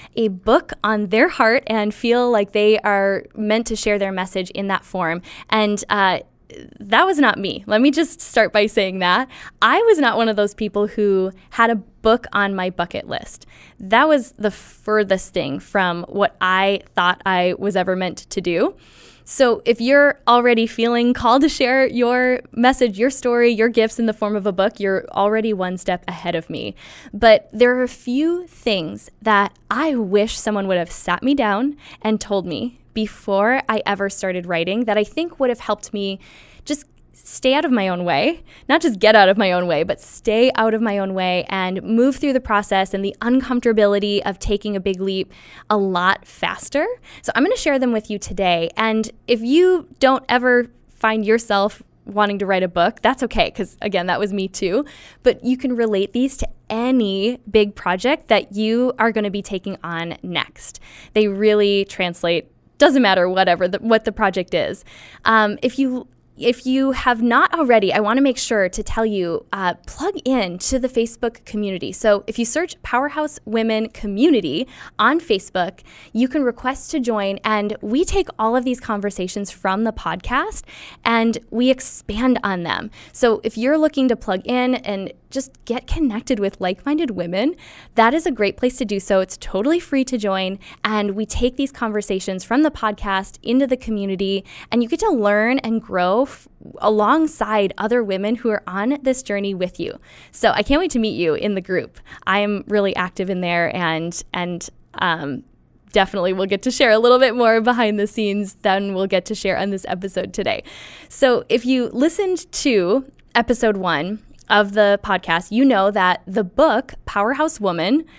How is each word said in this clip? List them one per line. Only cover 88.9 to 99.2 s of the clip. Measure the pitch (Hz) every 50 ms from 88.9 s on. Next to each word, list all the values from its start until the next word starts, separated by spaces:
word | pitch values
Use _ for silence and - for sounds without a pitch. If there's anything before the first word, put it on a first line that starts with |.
| 208 196
so. | - - 202 190
It's | 190 - - -
totally | - - - 190 214 285 330 349
free | 339 - 285 269 262
to | - 262 226
join, | 208 202 190 190 190 185 196 196 - - - - -
and | - 214 214 202 202
we | 190 208 214 -
take | - - 240 254 254
these | - 277 269
conversations | - - 240 220 208 214 202 - 202 190 - - 190 185 -
from | - 233 277 311
the | 302
podcast | 302 - 233 214 208 - - 208 190 190 196 - - - -
into | - 240 262 277 240
the | 254 254
community, | - 226 220 208 196 196 190 180 196 190 196 196 190 - - - - -
and | - 233
you | 240 226
get | 330 320
to | - 440
learn | 339 233 202 202 208 208 214 233 262 277
and | 262 226 226 220 -
grow | - 190 185 180 180 190 233 277
f-, | - - - - - _ - - - - -
alongside | - 214 214 208 208 214 277 320 320 302 - - 214 208 220 214 202 185 - -
other | 196 220 240 247 226
women | 196 190 190 202 208 240 233
who | - 233
are | 208 196 -
on | - 180 196 208 254 285 285 269
this | 262 262 262